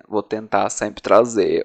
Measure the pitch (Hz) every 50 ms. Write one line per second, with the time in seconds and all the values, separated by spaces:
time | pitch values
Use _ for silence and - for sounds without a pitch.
0 | _ - 104 104 101 - 110 110 110 107 - 98 101 110 - - 113 107 101 -
1 | - - 95 104 123 120 113 107 90 80 80 87